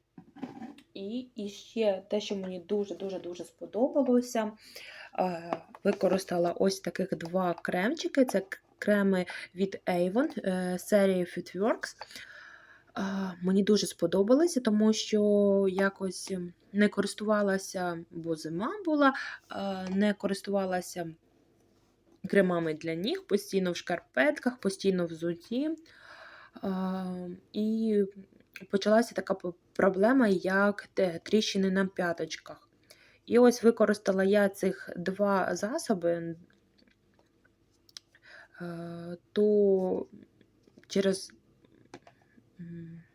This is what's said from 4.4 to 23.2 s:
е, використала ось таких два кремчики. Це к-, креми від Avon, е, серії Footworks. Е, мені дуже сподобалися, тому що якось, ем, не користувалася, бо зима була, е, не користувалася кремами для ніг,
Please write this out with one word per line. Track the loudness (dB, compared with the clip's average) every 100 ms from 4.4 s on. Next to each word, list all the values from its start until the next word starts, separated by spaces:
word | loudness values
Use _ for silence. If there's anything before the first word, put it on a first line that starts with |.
| -4 -8 -18 -20 -18 -20 -8 -2
е, | -2 -4 -8 -10 -10 -4
використала | -2 2 2 2 0 0 0
ось | 2 0 0
таких | -6 -4 -4 -6
два | -4 -2 0
кремчики. | -2 -2 0 0 -2 0 2
Це | 2 2
к-, | -4 -10 _ -4
креми | 2 4 4 2 -2 -8 -10
від | -4 -4 -4 -2
Avon, | 0 2 0 0 -2 -4
е, | -2 -2 -4
серії | 2 4 4 2
Footworks. | -2 -6 -8 -2 -2 -2 -8 -16 -18 -18 -20 -20 -20 -20 -20 -20 _ -6
Е, | -4 -4 -6 -4
мені | 0 2
дуже | 4 2 2
сподобалися, | -2 0 2 4 4 4 2
тому | 0 4 4
що | 2 0 2 4 4 4 4 2
якось, | 2 0 -2 -8 -8 -8
ем, | -8 -8 -12 _
не | 2 2
користувалася, | 2 -4 -4 0 2 2 0 -2 -6 -4 -6 -10
бо | -8 -6 -6
зима | -6 -6 -6 -4
була, | 0 4 4 2 -4 -12 -12
е, | -8 -6 -6 -2
не | 0 2
користувалася | 0 -4 -4 -4 -2 -2 -4 -6 -8 -10 -12 _ _ _ _ _ _ _ _ _ _ 0
кремами | 2 2 0 -2
для | -4 -6
ніг, | -4 -4 -6